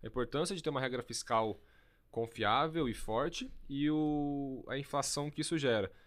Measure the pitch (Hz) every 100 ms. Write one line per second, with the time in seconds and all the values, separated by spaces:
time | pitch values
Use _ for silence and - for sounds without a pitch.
0 | 110 127 120 139 175 190 151 139 131 123
1 | 120 113 - 113 110 101 - - - _
2 | _ - 117 - 104 120 160 160 135 110
3 | - 110 147 175 262 - - 139 147 151
4 | 151 147 143 143 139 131 - 135 139 147
5 | 135 - 147 151 151 165 139 110 95 -